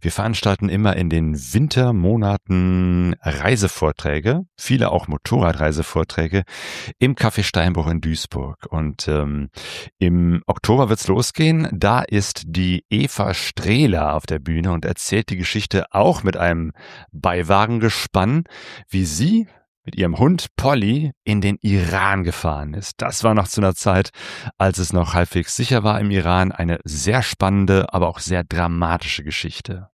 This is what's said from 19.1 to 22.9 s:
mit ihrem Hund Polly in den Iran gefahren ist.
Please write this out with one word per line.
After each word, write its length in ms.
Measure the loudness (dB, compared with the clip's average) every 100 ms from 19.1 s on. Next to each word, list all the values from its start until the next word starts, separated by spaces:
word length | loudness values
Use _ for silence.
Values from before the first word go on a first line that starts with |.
| 0 2 2 0 _ _ _
mit 120 | -12 -2
ihrem 240 | -2 2
Hund 280 | 2 2 -2 -2
Polly 560 | 0 2 2 0 -2 -6
in 160 | -2 0
den 180 | 0 0
Iran 640 | 2 2 2 0 0 0 -2
gefahren 480 | -2 -4 -4 -6
ist. 220 | -10 -10